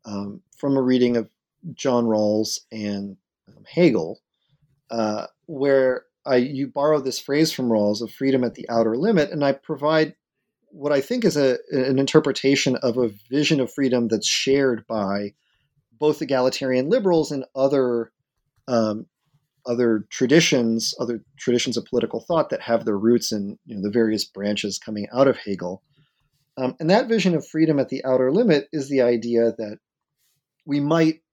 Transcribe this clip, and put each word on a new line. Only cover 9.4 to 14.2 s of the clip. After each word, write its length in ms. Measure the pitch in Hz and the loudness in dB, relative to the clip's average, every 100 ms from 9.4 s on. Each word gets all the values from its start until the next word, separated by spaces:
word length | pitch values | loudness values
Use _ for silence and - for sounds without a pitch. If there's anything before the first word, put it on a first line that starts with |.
I 80 | 143 | 0
provide 600 | 139 - 147 147 160 156 - _ _ _ _ _ | -2 -6 -4 0 2 0 -4 _ _ _ _ _
what 240 | 156 143 | -8 0
I 80 | 143 | 0
think 240 | - 247 | 0 0
is 120 | 220 151 | 0 2
a, 220 | 135 123 - | 2 0 -2
an 280 | 143 127 131 | -2 0 0
interpretation 760 | 139 156 147 131 135 139 139 127 | 4 4 2 0 2 2 0 0
of 200 | 127 120 | 0 0
a 160 | 117 98 _ | -2 -4 _
vision 300 | 139 147 151 | -2 0 0
of 120 | 123 | 0
freedom 360 | - 139 123 117 | -2 0 2 0
that's 180 | 110 | -2